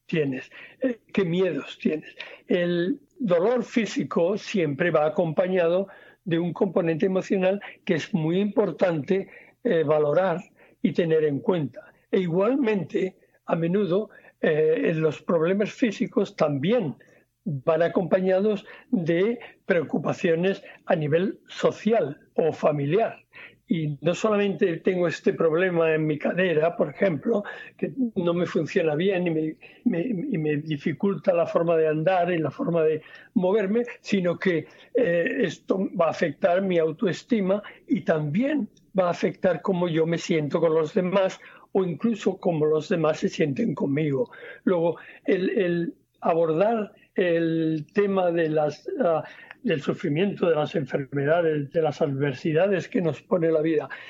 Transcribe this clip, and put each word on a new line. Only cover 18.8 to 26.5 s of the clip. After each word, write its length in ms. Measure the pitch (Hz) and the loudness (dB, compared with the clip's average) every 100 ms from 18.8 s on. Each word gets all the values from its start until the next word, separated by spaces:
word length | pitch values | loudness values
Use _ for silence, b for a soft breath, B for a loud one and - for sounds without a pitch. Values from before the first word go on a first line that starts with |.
| B | B
de 480 | 226 160 170 202 240 B B | -2 0 2 0 -2 B B
preocupaciones 960 | - 180 139 - - 139 180 165 185 196 B B | 0 0 0 -2 -4 -2 0 2 2 -2 B B
a 120 | - 180 | -2 0
nivel 420 | 147 160 196 349 - | 2 2 0 -4 -14
social 720 | - 170 - 214 226 147 139 _ | -2 -2 0 0 0 0 -6 _
o 180 | - 160 | -2 0
familiar. 720 | - - 147 143 180 226 - _ B B B - | 0 0 0 0 0 0 -4 _ B B B -4
Y 280 | 175 151 143 | -2 -2 -2
no 140 | 151 | -2
solamente 640 | 170 220 208 202 165 196 160 | 0 2 2 2 2 0 2
tengo 280 | - 180 175 | 0 0 0
este 260 | - - | 0 -2
problema 600 | 156 165 156 185 170 160 | 2 2 2 2 2 2
en 120 | 156 156 | 2 0
mi 120 | 147 | -2
cadera, 560 | - 170 185 | -2 0 0